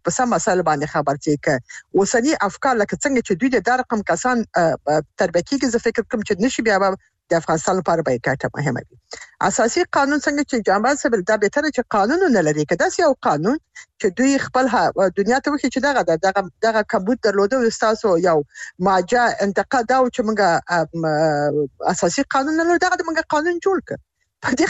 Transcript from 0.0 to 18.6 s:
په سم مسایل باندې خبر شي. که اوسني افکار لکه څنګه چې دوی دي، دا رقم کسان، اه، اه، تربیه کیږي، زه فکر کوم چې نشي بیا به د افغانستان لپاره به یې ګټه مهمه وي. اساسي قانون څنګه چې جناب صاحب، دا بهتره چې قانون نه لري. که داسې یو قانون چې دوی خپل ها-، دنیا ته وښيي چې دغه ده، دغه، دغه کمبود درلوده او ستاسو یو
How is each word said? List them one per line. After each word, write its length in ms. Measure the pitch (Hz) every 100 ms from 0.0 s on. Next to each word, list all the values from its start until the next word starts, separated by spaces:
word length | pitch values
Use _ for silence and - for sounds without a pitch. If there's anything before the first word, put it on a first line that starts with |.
په 60 | -
سم 200 | - 247
مسایل 320 | 185 - 185
باندې 240 | 165 151 147
خبر 300 | 165 143 139
شي. 120 | - 147
که 240 | - 131 - - -
اوسني 380 | - 196 247 254 320
افکار 360 | 196 - 269 240
لکه 200 | 202 175
څنګه 240 | 285 262
چې 120 | -
دوی 140 | 170 254
دي، 120 | 247
دا 160 | 185 254
رقم 260 | 247 220
کسان، 420 | 190 170 254 240 208 170
اه، 200 | 165 131 -
اه، 140 | 156 151 -
تربیه 260 | 185 175
کیږي، 240 | 170 277 269
زه 120 | 220
فکر 240 | 233 220
کوم 180 | 202 214
چې 240 | 202 190
نشي 180 | 247 -
بیا 160 | 220 196
به 180 | 196 190 _ _ _
د 40 |
افغانستان 420 | 170 160 160 - 180
لپاره 260 | 175 170
به 140 | 147 123
یې 40 | -
ګټه 200 | 131 131 -
مهمه 240 | 143 120 -
وي. 60 | _ _ - - _
اساسي 400 | 180 220 233 339 349
قانون 260 | 311 277 294
څنګه 240 | 311 285
چې 200 | 285 247 196
جناب 200 | 196 233
صاحب، 200 | 285 -
دا 220 | 226 180 214
بهتره 320 | 202 285 302
چې 140 | - -
قانون 420 | 214 208 330 370
نه 80 | 220
لري. 240 | 151 151
که 100 | 151
داسې 260 | 170 339 381
یو 140 | 330 262
قانون 360 | 233 151 175 302 - - - _
چې 40 | - 180
دوی 200 | 262 277
خپل 300 | - 254 262
ها-، 400 | 214 160 - 190 175
دنیا 220 | 202 254
ته 120 | 294
وښيي 200 | 294 262
چې 60 | 262
دغه 200 | 277 262
ده، 140 | 175 160
دغه، 340 | 190 196 185 -
دغه 200 | 220 220
کمبود 360 | 214 220 185 247
درلوده 340 | 214 196 202 262
او 140 | 226
ستاسو 480 | - 220 220 220 170
یو 240 | 180 160 139 -